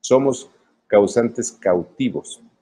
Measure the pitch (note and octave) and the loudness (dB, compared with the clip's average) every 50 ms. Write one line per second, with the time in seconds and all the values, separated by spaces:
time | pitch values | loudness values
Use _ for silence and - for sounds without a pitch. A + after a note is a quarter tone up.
0 | - - B2+ C3 C#3 C#3 B2+ - - - _ _ _ _ _ _ _ _ - G#2 | 0 2 0 2 2 0 -4 -4 -8 -20 _ _ _ _ _ _ _ _ 4 4
1 | G2+ - - A#2+ A#2 A#2 A#2 - A#2 - - _ - G2 F2+ F2+ E2 - _ _ | 4 4 2 0 -2 -2 -2 -6 -8 -8 -10 _ -2 0 0 0 -2 -6 _ _
2 | C3+ B2 - - - - - - _ _ _ _ | -4 -4 -4 -6 -12 -12 -20 -20 _ _ _ _